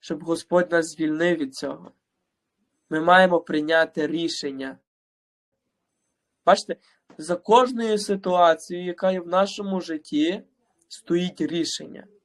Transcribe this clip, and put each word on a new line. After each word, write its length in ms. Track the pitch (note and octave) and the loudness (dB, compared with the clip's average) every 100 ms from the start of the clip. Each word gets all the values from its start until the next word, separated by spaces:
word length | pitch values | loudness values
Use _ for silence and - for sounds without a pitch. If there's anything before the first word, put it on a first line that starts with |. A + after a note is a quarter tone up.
щоб 220 | - D#3 | -10 -10
Господь 500 | E3 E3 - F3 F3 | -4 -6 0 0 2
нас 140 | E3+ D#3+ | 0 0
звільнив 520 | - D#3 D#3 F3 E3+ | -4 -4 0 0 0
від 160 | C3+ | -4
цього. 380 | - C#3 - - _ _ _ _ _ _ _ _ _ _ | -8 -10 -10 -16 _ _ _ _ _ _ _ _ _ _
Ми 100 | D#3 | -2
маємо 400 | E3 F3+ F#3 F3 | 6 6 8 4
прийняти 640 | E3 D#3+ D3+ E3 D#3+ E3 D3+ | 0 -4 2 2 2 0 -4
рішення. 720 | D#3 E3 - D3 C3+ C3+ - _ _ _ _ _ _ _ _ _ _ _ _ _ _ _ _ - | -2 -4 -6 -8 -8 -10 -12 _ _ _ _ _ _ _ _ _ _ _ _ _ _ _ _ 2
Бачите, 300 | G3 - F3 _ _ _ - | 2 2 -12 _ _ _ -18
за 180 | D#3 F3 | -6 -6
кожною 640 | - A3+ B3+ A#3+ A3+ G#3+ | 4 4 4 0 -2 -2
ситуацією, 880 | G#3 G3 F#3+ F3+ F3 D#3+ - F3 F3+ | -2 -4 0 4 4 4 -2 -8 -8
яка 260 | F3 F#3+ | -4 -2
є 80 | F#3 | -2
в 60 | E3+ | -2
нашому 540 | F3+ G3 G3 G3+ F#3+ | 0 0 -2 -6 -6
житті, 640 | E3+ D#3+ - D3 D#3+ G3+ - _ _ _ _ | -6 -10 -6 -2 -2 -2 -10 _ _ _ _
стоїть 520 | - - E3+ F3+ - | -20 -4 -2 -2 -4
рішення. 680 | D3 E3+ D#3 - - - - _ | -6 -4 -6 -8 -12 -18 -20 _